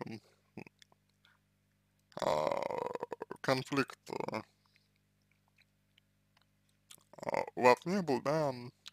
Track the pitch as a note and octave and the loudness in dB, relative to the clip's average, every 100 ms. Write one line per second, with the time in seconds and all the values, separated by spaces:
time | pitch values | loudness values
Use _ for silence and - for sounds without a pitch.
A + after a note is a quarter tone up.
0 | - A2+ - _ _ - - _ - _ | -4 -10 -16 _ _ -14 -14 _ -20 _
1 | _ _ - _ _ _ _ _ _ _ | _ _ -20 _ _ _ _ _ _ _
2 | _ - - D2+ D#2 - - - - - | _ -4 0 2 0 0 -2 -4 -4 -6
3 | - - - - - C3 - C#3 B2+ - | -8 -8 -10 -4 0 0 0 0 -2 -4
4 | - - - G#2+ - _ _ _ _ _ | -8 -6 -4 -6 -8 _ _ _ _ _
5 | _ _ _ _ _ _ _ _ _ _ | _ _ _ _ _ _ _ _ _ _
6 | _ _ _ _ _ _ _ _ - - | _ _ _ _ _ _ _ _ -20 -20
7 | _ - - - - - B2 A#2+ E3+ G3+ | _ -10 -2 -2 -2 6 8 8 4 -2
8 | D#3 B2 C3+ D#3 D3 B2 B2 - - | 0 0 0 0 0 -2 -10 -16 -20